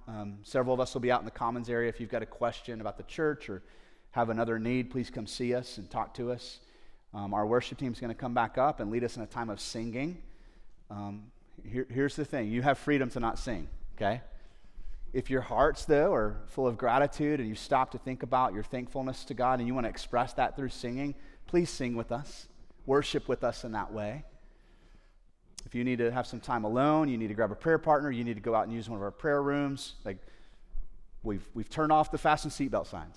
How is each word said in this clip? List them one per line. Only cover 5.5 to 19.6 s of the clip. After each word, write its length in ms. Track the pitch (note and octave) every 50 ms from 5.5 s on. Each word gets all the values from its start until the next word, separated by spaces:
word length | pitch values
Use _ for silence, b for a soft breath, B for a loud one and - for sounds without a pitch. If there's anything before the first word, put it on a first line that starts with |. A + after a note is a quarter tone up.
us 260 | A#2+ B2 B2 - - G#2+
and 120 | G2 E2+
talk 240 | - A#2 G#2+ - -
to 160 | - B2 A#2+
us. 300 | B2 A#2 - - - - b b b b b b b b b - -
Um, 180 | G#2 G2+ G2
our 140 | G2+ G#2 G#2+
worship 320 | G#2+ A#2 B2 B2 - C3 -
team's 200 | C#3 B2 A#2 -
gonna 160 | B2 A#2 A2+
come 200 | - C#3 B2 A#2+
back 240 | A#2+ A2+ A2 - C3
up 220 | C3 D3 D3+ -
and 100 | A2+ G#2
lead 120 | A2 A#2+
us 140 | A#2+ A#2 -
in 60 | A#2+
a 40 | A2
time 220 | - - B2 A#2 A2+
of 120 | G2+ G2
singing. 600 | - - - A#2 A2 A#2 A2 B2 C#3 E3 F3+ E3+ b b b b b b b b b b b b - -
Um, 420 | G#2+ G2+ G2+ G2+ G2+ G#2+ G#2 - - - - - - - -
here, 220 | G2 G#2 B2+ - -
here's 240 | A#2 C3 C#3 C#3+ -
the 100 | - D3
thing. 260 | - - C3+ A2+ G#2
You 100 | A2 B2
have 160 | B2+ C#3+ C3+ -
freedom 300 | - D3 D3 C#3 C3 B2
to 100 | - B2
not 180 | A2+ A2+ A2 -
sing, 280 | - C3 A2+ F2 D#2 - - - - - -
okay? 240 | - A2 G2 A2+ B2 - - b b b b b b b b b b b b b b b - -
If 160 | C3 - -
your 100 | C3 B2+
hearts, 460 | A2+ - A#2 A2 C#3 D#3 C#3+ - -
though, 260 | D#3 D3+ C#3+ D#3 G3
are 300 | F3+ B2 G#2+ G#2 G#2 - - -
full 180 | - - C3+
of 100 | B2 A#2
gratitude 640 | - - A#2 A#2 C3+ C#3+ C#3+ - - D3+ D3 D3+ C#3
and 80 | A#2+ A2
you 60 | A2
stop 380 | - - - C#3+ C3 C3 C3
to 60 | - B2
think 240 | - C3 C3 B2
about 300 | C3+ A#2+ C3 B2+ B2+ -
your 100 | F#2+ G#2
thankfulness 600 | G#2+ - - B2+ B2 B2 - C#3 C3 C3 B2+ - -
to 100 | - C#3
God 240 | A2 B2 B2+ C3
and 80 | B2